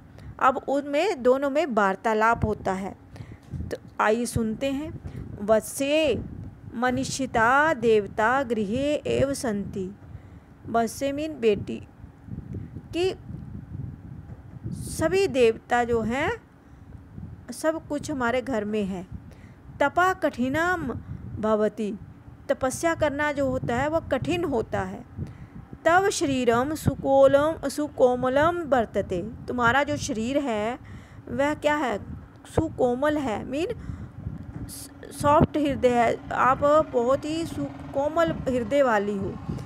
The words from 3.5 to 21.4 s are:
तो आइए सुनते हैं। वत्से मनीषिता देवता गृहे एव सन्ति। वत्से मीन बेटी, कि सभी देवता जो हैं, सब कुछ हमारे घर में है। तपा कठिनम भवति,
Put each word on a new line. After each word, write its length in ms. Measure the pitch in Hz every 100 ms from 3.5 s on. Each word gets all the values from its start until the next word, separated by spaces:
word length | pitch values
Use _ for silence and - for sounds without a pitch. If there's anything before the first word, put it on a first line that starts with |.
| - -
तो 60 | - - -
आइए 260 | 208 233 240
सुनते 460 | 233 220 220 277
हैं। 200 | 269 320 - - - - - 208
वत्से 760 | 220 - - 277 302 311 196 - - - - -
मनीषिता 1000 | 226 247 254 254 - 262 240 226 277 302
देवता 720 | 285 233 214 202 - 220 262
गृहे 500 | 254 226 196 247 285 302
एव 380 | 254 233 269
सन्ति। 580 | 269 247 202 196 202 185 208 - - - - - - -
वत्से 440 | 226 226 - 277
मीन 280 | 277 311 285
बेटी, 480 | 226 196 - - - - - - - - - - - - - 320
कि 200 | 370 - - - - - - - - - - - - - - - -
सभी 560 | - - - 320 381 392
देवता 560 | 254 226 226 - 240
जो 180 | 240 233
हैं, 300 | 214 254 339 453 - - - - - - - - - - -
सब 360 | 240 311 320 -
कुछ 240 | 294 -
हमारे 300 | 285 240 254
घर 240 | 247 226 208
में 180 | 214
है। 240 | 190 190 185 - - - - - - -
तपा 320 | 285 311 370
कठिनम 800 | 370 302 - 254 294 349 359 277 - - - -
भवति, 540 | -